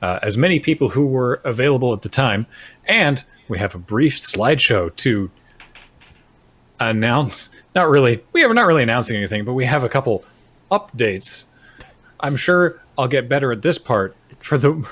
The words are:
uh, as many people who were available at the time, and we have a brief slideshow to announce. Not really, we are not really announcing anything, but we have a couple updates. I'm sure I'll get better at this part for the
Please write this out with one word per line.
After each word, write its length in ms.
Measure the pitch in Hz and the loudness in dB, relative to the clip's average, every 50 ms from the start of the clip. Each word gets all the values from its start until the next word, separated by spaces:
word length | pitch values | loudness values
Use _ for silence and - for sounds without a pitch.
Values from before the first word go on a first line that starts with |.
| 95 | -4
uh, 160 | 92 92 - - | -4 -4 -2 -4
as 140 | 107 101 | -4 -2
many 220 | 117 156 185 175 147 | 0 0 2 0 0
people 300 | - 160 156 - 135 104 | 0 -2 -2 0 0 -2
who 180 | - 135 147 | 0 0 0
were 340 | 135 131 127 127 123 - - - | 0 0 -2 -2 -2 -2 -4 -4
available 480 | 135 113 113 131 147 139 123 131 123 110 | -6 -4 0 0 0 2 2 0 0 -2
at 100 | 101 - | -2 -6
the 60 | 104 | -6
time, 380 | - 135 135 117 101 104 117 - - - - - - _ - | -2 0 0 0 0 -2 -4 -6 -10 -20 -20 -20 -20 _ -4
and 360 | - 214 226 175 147 139 131 - _ - - _ | 0 0 2 2 0 0 -2 -6 _ -20 -18 _
we 120 | - 107 90 | -8 -6 -4
have 160 | 104 95 - | -4 -6 -6
a 20 | 87 | -8
brief 380 | 87 - 101 120 156 147 - | -10 -4 0 2 2 2 0
slideshow 760 | - - - - 95 107 131 156 139 - - 117 95 87 82 - | 0 -2 -2 -2 0 0 0 2 2 2 2 2 2 0 -2 -4
to 340 | - - 135 110 101 95 92 - _ _ _ _ - - - - - - _ _ _ - - - _ _ _ _ _ _ _ _ _ _ _ _ - | -2 0 0 2 0 -2 -4 -8 _ _ _ _ -20 -20 -20 -20 -20 -20 _ _ _ -20 -20 -20 _ _ _ _ _ _ _ _ _ _ _ _ -4
announce. 680 | 123 113 110 110 110 120 120 143 147 117 - - - - - - _ _ - | -4 -2 0 0 0 2 2 2 0 0 -2 -4 -6 -6 -10 -18 _ _ 0
Not 140 | 185 175 156 | 0 2 4
really, 340 | 139 143 131 120 117 107 - _ - | 6 6 6 4 2 0 -4 _ 0
we 120 | 349 311 | 2 2
are 80 | 233 226 | 4 4
not 120 | 240 226 | 4 4
really 160 | 180 160 147 120 | 4 4 4 2
announcing 320 | 113 113 117 110 - 113 | 2 0 0 0 -2 -4
anything, 280 | 104 101 92 107 104 104 | -4 -4 -4 -4 -6 -4
but 100 | 120 127 | -4 -4
we 100 | 131 127 | -2 0
have 180 | 123 147 147 127 | 0 0 0 0
a 60 | 117 | 0
couple 360 | - 139 131 123 104 90 - - _ _ _ _ _ _ _ - | -2 -2 0 0 -2 -2 -4 -10 _ _ _ _ _ _ _ -2
updates. 760 | 196 208 - - - 117 117 107 95 98 - - - - - _ _ _ _ - - - - - _ _ _ _ _ - | -2 -2 -4 -4 -6 -2 -2 -2 -2 -4 -6 -8 -8 -8 -10 _ _ _ _ -20 -20 -20 -20 -20 _ _ _ _ _ -6
I'm 160 | - 143 143 | -4 -4 -4
sure 440 | 127 - 180 180 180 175 156 - - _ _ - - | -2 0 2 2 2 2 2 0 -4 _ _ -6 -4
I'll 100 | 131 123 | -4 0
get 200 | 143 135 120 120 | 0 -2 -2 0
better 220 | 135 143 139 127 117 | -2 -2 0 -2 -4
at 100 | 104 104 | -2 -2
this 160 | 170 156 - | -2 -2 -2
part 360 | - - 120 101 95 95 - _ _ _ - - | -2 0 0 0 0 -2 -6 _ _ _ -20 -14
for 200 | - - 151 135 | -6 -2 -2 2
the 280 | 127 143 160 160 - - | 2 2 0 0 -6 -10